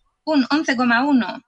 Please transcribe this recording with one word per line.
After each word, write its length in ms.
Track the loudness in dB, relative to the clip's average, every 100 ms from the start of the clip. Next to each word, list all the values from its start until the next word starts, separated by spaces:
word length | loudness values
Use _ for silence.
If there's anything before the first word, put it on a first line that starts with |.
| _ _
un 240 | -2 0 2
once 260 | 0 -2 -2
coma 300 | 0 2 2
uno 380 | 0 0 -8